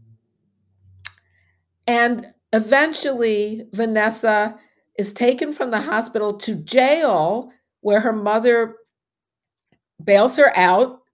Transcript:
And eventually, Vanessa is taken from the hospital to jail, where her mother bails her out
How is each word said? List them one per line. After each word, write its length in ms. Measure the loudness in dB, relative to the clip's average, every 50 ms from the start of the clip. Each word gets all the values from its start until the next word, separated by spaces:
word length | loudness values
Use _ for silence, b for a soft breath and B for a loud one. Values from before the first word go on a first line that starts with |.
| _ _ _ _ _ _ _ _ _ _ _ _ _ _ _ _ _ _ _ _ -20 -20 -20 _ _ _ _ _ _ _ _ _ _ _ _ _ _
And 480 | -2 0 2 2 0 0 -4 -8 -14 _ _ _ _
eventually, 1160 | -2 -2 0 2 2 2 2 2 -2 -4 -6 -4 -4 -2 -2 0 0 0 -2 -4 -6 -10 -12 -12 -8
Vanessa 840 | -6 -4 -2 0 0 0 -2 -2 -2 0 0 0 0 0 -2 -6 b b b b b b b _ -8
is 160 | -8 -8 -6
taken 400 | -2 0 0 0 0 -4 -8 -6
from 180 | -6 -6 -4
the 100 | -4 -4
hospital 520 | -4 -4 -4 -4 -4 -4 -4 -4 -4 -4 -6 -6
to 180 | -8 -8 -8
jail, 960 | -8 -8 0 2 4 4 4 4 2 2 2 2 0 0 0 -2 -4 -6 B B B B _ _ _
where 180 | -2 0 0 0
her 140 | 0 0 -2
mother 640 | -2 -2 -2 -2 0 2 2 2 2 0 -2 -6 -14 _ _ _ _ _ _ _ _ _ _ _ _ _ _ _ _ _ _ _ _ _ _ _ -8 0
bails 340 | 2 4 4 4 2 4 4
her 180 | 4 4 4
out 460 | 4 4 4 4 4 2 0 -2 -8 _ _